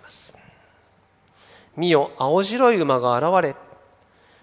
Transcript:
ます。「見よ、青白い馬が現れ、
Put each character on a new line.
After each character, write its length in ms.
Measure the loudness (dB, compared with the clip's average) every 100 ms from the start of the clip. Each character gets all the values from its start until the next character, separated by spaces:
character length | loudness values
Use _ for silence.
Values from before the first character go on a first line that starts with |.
ま 60 | -20
す。 280 | -18 -18 -20 -20 _ _ _ _ _ _ _ _ _ _ -20 _ -4
「見 140 | 2
よ、 220 | 2 0 -2
青 260 | 0 0
白 300 | -2 0 2
い 60 | 2
馬 200 | 0 0
が 180 | 0 0
現 260 | 0 0
れ、 120 | 0 -6 -18 -20 _ _ _ _ _ _